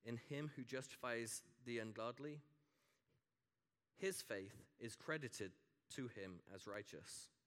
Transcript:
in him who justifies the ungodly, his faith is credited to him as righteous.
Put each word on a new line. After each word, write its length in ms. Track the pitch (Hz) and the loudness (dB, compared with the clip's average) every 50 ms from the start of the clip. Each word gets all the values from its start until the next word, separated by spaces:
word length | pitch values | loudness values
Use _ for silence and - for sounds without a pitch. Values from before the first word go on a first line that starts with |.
| - | 0
in 120 | 113 120 117 - - | 0 0 0 0 0
him 220 | 147 139 151 151 143 | 0 0 2 0 0
who 80 | - 127 | -2 -4
justifies 800 | 113 123 131 131 - - - - 127 120 117 117 110 104 - - - - - 127 | 0 0 0 0 0 -6 -2 2 4 4 6 4 4 0 -2 -4 -8 -20 -10 -2
the 140 | 123 120 117 | 2 2 4
ungodly, 600 | 110 110 107 107 110 117 123 - 139 151 147 151 - - - - - _ _ _ _ - _ _ _ _ - - _ _ _ _ _ _ _ _ _ _ _ _ _ _ _ - | 4 2 2 2 2 2 0 0 -2 -4 -4 -4 -8 -12 -20 -20 -20 _ _ _ _ -20 _ _ _ _ -20 -20 _ _ _ _ _ _ _ _ _ _ _ _ _ _ _ 2
his 240 | - 190 185 - | 4 4 4 4
faith 340 | - - 113 98 95 98 - - - - _ _ | 0 0 0 0 0 -2 -6 -10 -14 -16 _ _
is 160 | - 117 107 | -4 -4 -4
credited 560 | - - - 156 156 147 120 - - 107 95 92 - - _ _ _ _ _ - | -4 0 2 2 2 2 0 0 0 0 -2 -2 -6 -20 _ _ _ _ _ -2
to 120 | - 131 123 | -2 0 0
him 340 | - 104 98 92 90 87 - - 95 | 0 -2 -2 -2 -4 -6 -8 -10 -10
as 140 | 95 - 104 | -8 -4 -2
righteous. 640 | 101 107 101 - - 76 - - - - - - - _ _ | -2 -2 -2 -4 -6 -8 -6 -6 -6 -6 -8 -10 -14 _ _